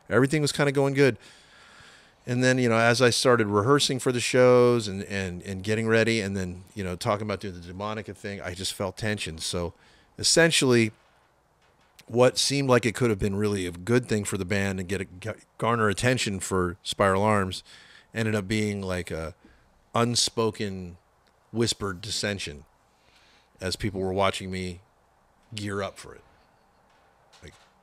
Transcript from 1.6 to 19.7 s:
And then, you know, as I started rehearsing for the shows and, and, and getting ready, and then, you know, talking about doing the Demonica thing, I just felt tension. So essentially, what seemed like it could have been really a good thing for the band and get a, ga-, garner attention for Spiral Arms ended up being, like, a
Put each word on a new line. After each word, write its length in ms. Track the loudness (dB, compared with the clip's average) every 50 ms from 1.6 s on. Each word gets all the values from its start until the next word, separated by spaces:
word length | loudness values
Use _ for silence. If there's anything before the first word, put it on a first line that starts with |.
| -20 -20 -20 -20 -20 -20 -20 -20 -20 _ _ _ _
And 180 | -4 -2 2 2
then, 140 | 2 4
you 120 | 4 2 2
know, 80 | 4
as 240 | 4 4 4 4 6
I 80 | 4 4
started 380 | 4 4 4 4 4 4 4
rehearsing 520 | 2 2 2 4 4 4 4 2 0 -2 -2
for 120 | -2 -2
the 100 | -2 0
shows 680 | -2 2 4 6 6 8 8 8 8 6 4 2 0
and, 160 | -4 -6 -6 -6
and, 380 | -6 -4 -4 -4 -4 -6 -8 -10
and 200 | -10 -10 -6 -4
getting 240 | -2 -2 -2 0
ready, 340 | 2 2 4 4 2 2 0
and 160 | -2 -2 -4
then, 260 | -4 -6 -6 -8 -12 -16 -14 -10
you 100 | -8 -6
know, 120 | -6 -6
talking 300 | -4 -2 -2 -2 -2 -2
about 140 | -4 -6 -6
doing 180 | -8 -10 -12 -12
the 140 | -14 -14 -12
Demonica 420 | -10 -8 -8 -8 -8 -10 -12 -14
thing, 240 | -12 -12 -12 -12 -10
I 120 | -10 -10 -8
just 200 | -8 -8 -8 -6
felt 240 | -6 -6 -6 -6
tension. 420 | -6 -4 -4 -4 -4 -6 -8 -10 -8
So 340 | -8 -6 -4 -4 -6 -6 -8 _ _ _ _ _ _ _ _
essentially, 720 | -4 -2 2 4 4 4 4 4 2 4 4 4 4 4 2 -2 _ _ _ _ _ _ _ _ _ _ _ _ _ _ _ _ _ _ _ _ -20 -12
what 300 | -2 2 4 4 4 4
seemed 320 | 2 0 0 0 0 2 4
like 160 | 4 4 4
it 100 | 2 0
could 140 | 0 0 0
have 100 | 2 0
been 160 | 0 -2 0
really 300 | 0 0 0 0 -2 -4
a 60 | -6
good 360 | -8 -6 -2 0 2 2 2
thing 160 | 0 -2 -2 -2
for 140 | -2 -4
the 80 | -4 -4
band 340 | -2 -2 0 0 -2 -2 -4
and 100 | -6 -6
get 120 | -6 -6
a, 40 | -6
ga-, 300 | -10 -14 -12 -12 -12 -12 -12 _ _ _
garner 320 | -4 0 0 2 2 2 2
attention 500 | 2 2 0 0 0 0 -2 -4 -6 -6
for 380 | -6 -4 -2 0 0 -2 -4 -6
Spiral 420 | -10 -8 -2 2 2 2 4 2 2
Arms 400 | 2 2 2 0 -2 -6 -10 -14 -18 -20 -20 -20 -20 -20 -20 _ _ -6
ended 220 | -4 -4 -2 -2
up 120 | -4 -2
being, 340 | -2 -2 -2 -2 -2 -4 -4
like, 300 | -6 -6 -6 -6 -6 -8
a 220 | -8 -8 -10 -10 -12 _ _ _ _ _ _ _